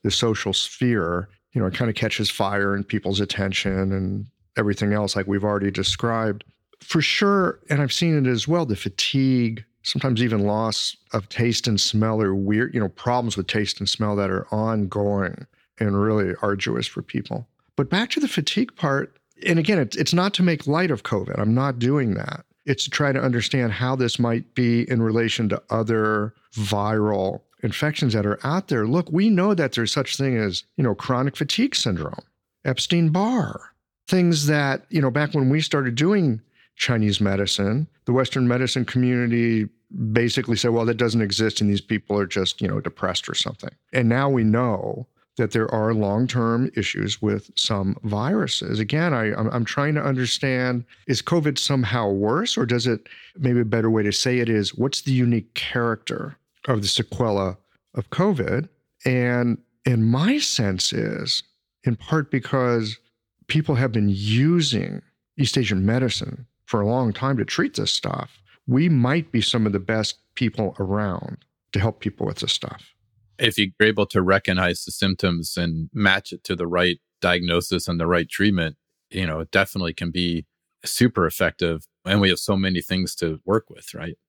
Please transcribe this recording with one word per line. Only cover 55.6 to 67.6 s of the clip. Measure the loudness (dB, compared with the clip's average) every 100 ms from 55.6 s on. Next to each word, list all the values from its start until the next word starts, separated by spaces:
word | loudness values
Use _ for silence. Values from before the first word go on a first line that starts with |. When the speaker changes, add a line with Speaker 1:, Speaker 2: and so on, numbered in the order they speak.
| -6 -2 -2 -2 -4 -8 -8 -12 _ _ -2
Speaker 1:
of | -2
the | 0
sequela | -2 -2 -2 0 2 0 -4 _ _ _
of | -8 -6
covid? | 0 0 2 0 -2 -4 _ _ _
And, | 0 2 2 2 0 -2 _ _
and | 0 2 4
my | 4 2 0
sense | 0 0 0 0 -2
is, | -2 -4 -4 -4 -4 -6 _ _ _
in | -2 -2
part | 0 -2 0
because | -4 -2 0 2 0 -2 -8 _ _ _ _ -2
people | 0 2
have | 2 2
been | 2 2
using | 2 0 2 4 4 2 0 -4 -8 -12 _ _ -2
East | 0 2
Asian | 2 2
medicine | 2 2 0 -2 -6 -10 -16 _
for | -4 0
a | 2
long | 2 0
time | 0 -2 -2
to |
treat | -2 -2